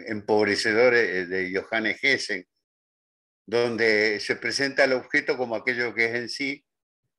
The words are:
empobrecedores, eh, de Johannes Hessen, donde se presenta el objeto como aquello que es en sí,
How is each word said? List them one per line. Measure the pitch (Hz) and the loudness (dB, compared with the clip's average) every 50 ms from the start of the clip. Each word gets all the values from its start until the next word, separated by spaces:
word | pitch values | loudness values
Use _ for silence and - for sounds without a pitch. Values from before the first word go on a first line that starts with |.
| 87 | -10
empobrecedores, | - 113 104 98 - 110 107 107 101 101 95 - 113 107 110 123 127 120 120 110 90 | -10 -10 -8 -2 0 2 2 4 2 2 0 0 2 4 4 6 6 6 4 2 2
eh, | 90 92 92 | 0 -4 -4
de | 85 92 95 92 92 92 95 | -2 -4 -4 -4 -2 -4 -6
Johannes | 90 - 113 113 110 107 92 - - | -4 -2 -4 -2 -2 -2 -4 0 0
Hessen, | 139 131 - - - 104 92 90 _ _ _ _ _ _ _ _ _ _ _ _ _ _ _ _ _ _ _ _ | 0 0 0 -2 -6 -8 -8 -10 _ _ _ _ _ _ _ _ _ _ _ _ _ _ _ _ _ _ _ _
donde | - 110 120 120 123 117 107 113 110 107 104 107 110 104 101 | -2 0 0 0 0 0 2 2 4 4 4 4 2 0 -2
se | - - - | -4 -4 -6
presenta | - - 117 107 - 139 135 131 - 139 | -4 -4 -6 -4 -2 -2 -2 2 2 2
el | 131 131 | 4 2
objeto | 123 120 - - 147 143 - 147 | 0 -2 0 -2 -2 0 0 -2
como | 123 127 120 113 | -2 -2 -4 -4
aquello | 104 - 127 123 120 123 117 98 | -4 -2 -4 -2 -2 -2 -4 0
que | 113 117 | 0 0
es | 113 117 | 0 0
en | 120 120 110 | -4 -6 -8
sí, | - - 143 135 143 - _ _ _ _ _ _ _ _ _ _ _ | -8 -8 -6 -6 -6 -8 _ _ _ _ _ _ _ _ _ _ _